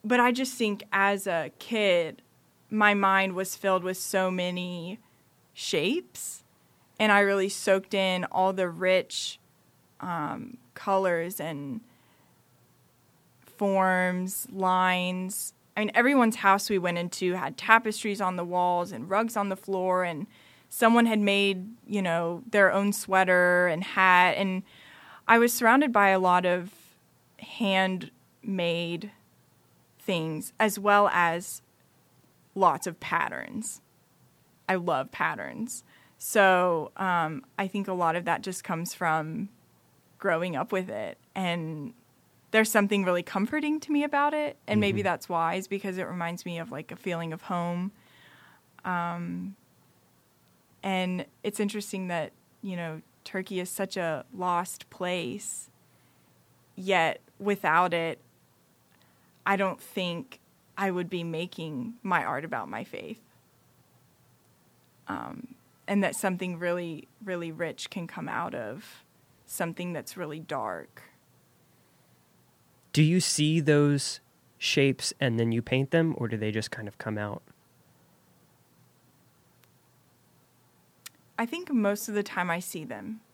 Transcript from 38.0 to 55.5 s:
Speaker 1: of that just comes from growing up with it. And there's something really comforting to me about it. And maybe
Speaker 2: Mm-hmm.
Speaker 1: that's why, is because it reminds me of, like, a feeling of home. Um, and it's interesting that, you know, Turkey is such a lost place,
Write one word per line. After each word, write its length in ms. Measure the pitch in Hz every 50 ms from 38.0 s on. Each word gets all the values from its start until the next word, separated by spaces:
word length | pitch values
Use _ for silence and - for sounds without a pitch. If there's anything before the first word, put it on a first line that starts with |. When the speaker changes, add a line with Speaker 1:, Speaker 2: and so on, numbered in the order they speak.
| 175 165 160
Speaker 1:
of 80 | 175 175
that 160 | - 160 -
just 200 | - 190 180 -
comes 300 | - - 180 160 175 175
from 560 | - - 185 165 156 160 151 160 160 - 196 196 - _ _ _ _ _ _ _ _ _ _ _ _ _
growing 360 | - 196 165 165 175 185 165
up 160 | 131 - -
with 200 | 208 185 185 190
it. 260 | 107 104 107 82 - _ _ _ _
And 600 | 190 190 175 170 175 160 160 160 151 143 - - _ _ _ _ _ _ _ _ _ _ _
there's 200 | - 220 220 220
something 340 | - 220 202 196 208 202 190
really 180 | 180 180 175
comforting 580 | 175 - - 190 202 226 - 302 302 302 302 311
to 100 | - -
me 120 | 302 285 294
about 300 | 294 294 285 285 294 302
it. 220 | 302 302 294 - _ _
And 140 | - 208 208
maybe 200 | 208 202 202 208
Speaker 2:
Mm-hmm. 40 | 196
Speaker 1:
that's 240 | 190 170 - - -
why, 260 | 180 165 165 165 170
is 120 | 190 185
because 300 | - 196 196 - 196 180
it 60 | 185 185
reminds 400 | - 180 180 170 170 175 175 -
me 140 | 180 170 165
of, 120 | 165 -
like, 220 | - 147 160 -
a 40 | -
feeling 360 | - - 185 170 165 170 165
of 100 | 156 165
home. 500 | - - 185 175 170 175 175 175 180 196 - - _ _ - - - - - - - - - _ _ _ _ - -
Um, 720 | 185 180 175 170 170 170 175 170 175 175 180 180 196 196 _ _ _ _ _ _ _ _ _ _ _ _ _ _ _ _ _ _ _ _ _ _ _ _ _
and 420 | - 196 190 185 185 185 180 180 - - _ _
it's 160 | - 208 202 -
interesting 480 | 208 202 214 208 202 - - 190 185 180
that, 240 | 175 165 151 - _ _ _ _ _ _
you 140 | - 202 185
know, 240 | 175 170 165 156 160 - _ _ _ _
Turkey 360 | - - 190 185 - 196 180
is 100 | 180 180
such 260 | - - 196 190 -
a 280 | 196 170 165 156 135 - _ -
lost 560 | 185 180 180 175 170 180 - - - - _
place, 800 | - - 180 180 180 180 - 120 - 208 - -